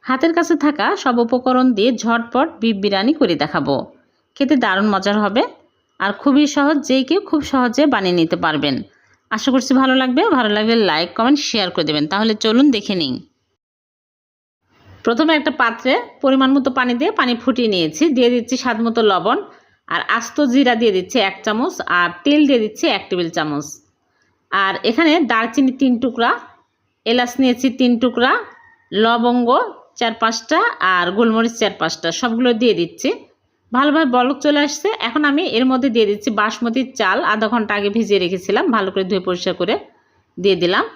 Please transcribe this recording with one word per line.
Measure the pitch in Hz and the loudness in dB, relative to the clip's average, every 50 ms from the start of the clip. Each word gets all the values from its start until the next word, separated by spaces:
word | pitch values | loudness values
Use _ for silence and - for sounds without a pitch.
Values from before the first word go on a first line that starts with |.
| _ | _
হাতের | - 254 262 - 330 330 | -4 -2 0 0 2 2
কাছে | 339 320 330 349 | 0 0 0 0
থাকা | 285 - 302 294 - 202 269 403 | 2 2 0 0 0 -2 -2 -2
সব | - - 277 240 233 | 0 -2 0 0 0
উপকরণ | 240 233 254 247 247 254 254 254 254 254 240 | 0 2 0 0 0 2 2 4 4 2 2
দিয়ে | 190 208 254 247 | 4 2 2 0
ঝটপট | 202 - 233 233 233 233 233 - 247 294 330 - - | 0 0 0 0 0 -2 -2 -2 -2 -2 -2 -2 -2
বিফ | 220 226 220 | -2 -2 0
বিরিয়ানি | 196 196 208 196 190 196 247 320 | 0 0 0 0 2 2 0 2
করে | - 269 185 165 | 2 2 0 2
দেখাবো। | 147 147 156 - 165 139 139 139 - - - - _ _ _ _ _ _ _ _ | -2 -2 -2 -2 -2 0 0 -2 -2 -4 -8 -18 _ _ _ _ _ _ _ _
খেতে | - 277 254 302 | -4 0 2 2
দারুণ | 254 233 208 185 196 208 214 | 2 2 0 0 0 0 0
মজার | 202 190 190 202 202 214 | 0 0 0 0 0 0
হবে | 214 196 202 247 440 494 - _ _ _ _ _ _ _ _ _ | 0 0 0 0 -2 -2 -6 _ _ _ _ _ _ _ _ _
আর | 185 196 202 - | -4 -4 -4 -2
খুবই | - 277 262 285 294 | 0 2 4 4 2
সহজ, | 285 - 294 277 285 320 294 - | 2 0 0 0 2 0 0 0
যে | - 254 269 254 | 0 0 0 2
কেউ | 262 311 403 403 | 0 -2 -2 -2
খুব | - - 302 277 | -2 -4 -4 -2
সহজে | - - 262 247 240 220 - 302 | 0 0 0 0 0 2 2 2
বানিয়ে | 294 247 208 196 185 175 | 2 2 0 0 0 2
নিতে | 175 165 160 180 | 2 2 0 0
পারবেন। | 170 170 160 151 143 135 143 131 - - - _ _ _ _ _ _ _ _ | -2 -2 -2 -2 0 -2 -2 -2 -4 -6 -10 _ _ _ _ _ _ _ _
আশা | - 214 - 285 | -8 -4 -2 0
করছি | 247 262 254 - 269 | 0 0 0 2 0
ভালো | 262 262 262 254 | 2 2 2 2
লাগবে। | 262 262 254 247 285 392 453 330 | 0 0 0 0 0 2 2 2
ভালো | 262 233 214 | 2 2 0
লাগলে | 208 208 214 220 233 233 214 | 0 0 0 2 2 2 2
লাইক, | 180 151 156 175 175 - | 2 0 0 -2 -4 -2
কমেন্ট, | - 226 254 294 - - | -2 2 2 2 2 0
শেয়ার | - - 220 196 180 | -4 -2 -2 -2 -2
করে | 175 - 160 | -2 -4 -2
দেবেন। | 156 151 151 147 | -2 -2 -2 -2
তাহলে | 151 190 202 220 226 220 214 | -2 -2 0 0 0 -2 0
চলুন | - 220 220 247 285 302 | 0 0 4 4 4 4
দেখে | 247 208 - - 202 | 2 0 -2 -4 -4
নিই। | 180 156 131 123 - - _ _ _ _ _ _ _ _ _ _ _ _ _ _ _ _ _ _ _ _ _ _ _ _ _ _ _ _ _ _ _ _ - - - - | -4 -4 -4 -6 -8 -12 _ _ _ _ _ _ _ _ _ _ _ _ _ _ _ _ _ _ _ _ _ _ _ _ _ _ _ _ _ _ _ _ -20 -20 -6 -4
প্রথমে | - - - 320 311 320 | -2 0 0 2 2 2
একটা | 294 302 311 302 - | 0 0 -2 -2 0
পাত্রে | 254 226 233 - - 254 285 - 480 - - - | -2 -2 -2 -4 -2 0 0 0 -2 -8 -12 -2
পরিমাণ | - 269 269 269 269 262 269 | 0 2 2 4 4 4 2
মতো | 277 254 277 | 2 0 0
পানি | 254 262 247 247 240 | -2 -2 -2 -2 -2
দিয়ে | 233 285 415 427 - | -2 -2 -2 0 0
পানি | 277 247 247 | 0 0 -2
ফুটিয়ে | 233 - 262 226 254 240 220 | -2 -2 -2 0 0 0 0
নিয়েছি। | 196 180 165 151 156 - 302 339 269 | 0 0 -2 -2 0 0 0 2 2
দিয়ে | 247 247 240 | 2 2 2
দিচ্ছি | 247 247 226 - 262 | 2 0 -2 -4 -6
স্বাদ | 247 - 254 233 220 | -4 -2 -4 -2 -2
মতো | 233 233 226 233 226 208 | -2 -2 0 2 2 2
লবণ, | 196 175 165 214 247 403 381 - - - _ _ _ _ _ | 2 2 0 0 -2 -2 -4 -10 -20 -20 _ _ _ _ _
আর | - - 170 - - | -6 -6 -6 -2 -2
আস্ত | 208 233 226 - - - 294 254 | -2 -4 -4 -6 -2 0 0 2
জিরা | 233 269 277 247 240 | 4 4 4 4 2
দিয়ে | 220 240 220 190 | 2 2 2 2
দিচ্ছি | 185 180 185 - 254 | 0 -4 -2 -2 0
এক | 196 196 185 - | 0 0 -4 -6
চামচ, | - 220 208 220 262 359 - - - - 175 175 | -6 -4 -2 -2 -4 -4 -4 -8 -6 -2 0 0
আর | 175 170 170 - | 0 0 -4 -2
তেল | - 285 294 302 302 | 0 2 4 4 4
দিয়ে | 269 277 240 | 4 4 2
দিচ্ছি | 214 214 - - - 320 | 0 -2 -4 -2 -2 -2
এক | 226 190 - | -2 -2 -4
টেবিল | - 190 180 175 165 | -4 -4 -4 -4 -2
চামচ। | 170 175 156 151 147 143 147 147 - - _ _ _ _ _ _ _ _ _ _ _ _ _ _ | -2 -4 -4 -2 -4 -6 -8 -10 -16 -20 _ _ _ _ _ _ _ _ _ _ _ _ _ _
আর | - 196 196 190 202 - - | -2 0 0 0 -2 -2 -2
এখানে | 220 226 302 339 311 302 359 302 226 | -2 0 2 2 2 4 2 2 0
দারচিনি | 240 220 226 233 233 294 269 262 254 | 0 0 0 0 0 0 0 0 2
তিন | - 269 254 247 226 | 0 0 0 0 0
টুকরা, | 254 247 226 233 233 254 466 - - - _ _ _ _ _ _ _ _ _ _ _ | -2 -4 -2 0 0 0 0 -2 -6 -18 _ _ _ _ _ _ _ _ _ _ _
এলাচ | 214 233 247 247 240 - | 0 0 0 0 -2 -2
নিয়েছি | - 262 254 240 247 - 269 240 | 0 2 2 2 2 -2 -2 0
তিন | - 254 247 240 226 | 2 2 2 2 2
টুকরা, | 247 247 - 240 240 262 359 494 427 - - _ _ - _ _ _ _ | 0 -2 0 0 2 2 2 0 -2 -8 -18 _ _ -20 _ _ _ _
লবঙ্গ | 170 196 220 226 240 233 226 240 240 247 240 233 254 349 494 427 330 - - _ _ | -2 0 2 2 2 2 2 2 2 2 2 2 2 0 0 -2 -8 -16 -20 _ _
চার | - 240 226 226 - | -4 -4 -4 -2 -2
পাঁচটা, | 226 226 226 220 - - 302 349 453 480 - - - 185 185 | -2 -2 -2 -4 -4 -2 0 0 0 0 -2 -2 -2 0 0
আর | 180 175 175 | 0 0 0
গোলমরিচ | 190 202 240 226 220 226 226 233 226 | 0 2 2 2 2 0 0 -2 -2
চার | - 220 196 190 | -2 -2 -2 -2
পাঁচটা, | - 156 165 - - - 165 | -4 -4 -4 -4 -4 -6 -6
সবগুলো | 165 - - 233 226 226 254 247 240 | -4 -2 -4 -2 -2 0 2 0 2
দিয়ে | 214 247 240 196 | 2 2 2 2
দিচ্ছি। | 170 170 165 - - - 277 453 - - _ _ _ _ _ _ _ _ _ | 0 -2 -6 -6 -6 -4 -4 -4 -4 -10 _ _ _ _ _ _ _ _ _
ভালোভাবে | 226 254 277 302 285 320 320 262 | -2 0 0 2 2 2 0 2
বলক | 240 247 247 262 277 277 | 2 2 2 0 -2 -2
চলে | - 294 294 294 | 0 0 2 2
আসছে। | 285 285 294 - - 403 440 - | 0 -2 -4 -4 -4 -4 -4 -4
এখন | - 233 233 202 302 | -6 -4 -4 -2 0
আমি | 285 277 294 381 302 - | 0 0 0 -2 -2 0
এর | 226 262 | 0 0
মধ্যে | 262 262 254 240 277 | 2 0 0 0 0
দিয়ে | 220 233 220 202 | 2 2 2 2
দিচ্ছি | 208 208 - 277 | 0 -2 -4 -4
বাসমতি | 214 214 208 220 220 - 240 233 226 269 254 262 - | -2 0 -2 -2 -2 -4 -6 -2 -2 -2 -4 -4 -4
চাল, | - 208 185 190 254 349 | -4 -2 0 0 0 0
আধা | - 214 214 220 | -2 0 0 0
ঘন্টা | 214 233 233 214 208 208 | 0 0 -2 -2 -2 -4
আগে | 202 202 202 | -2 -2 -2
ভিজিয়ে | 202 233 220 196 202 190 | -2 -2 0 2 0 0
রেখেছিলাম, | 180 175 190 185 185 - 196 247 359 339 | 0 -2 -4 -4 -2 -2 0 0 0 0
ভালো | 233 220 196 190 | 0 0 -2 -2
করে | 185 196 190 | -2 -4 -2
ধুয়ে | 185 196 185 180 | -2 -2 -2 -2
পরিষ্কার | 190 180 175 - 190 180 | -2 -4 -2 -2 -4 -4
করে | - 180 180 247 403 - - _ _ _ _ _ _ _ _ _ | -2 -2 -2 -2 -4 -6 -14 _ _ _ _ _ _ _ _ _
দিয়ে | - 175 202 185 | -2 0 0 2
দিলাম। | 170 175 175 185 240 392 453 - | 2 0 0 0 0 -2 -4 -8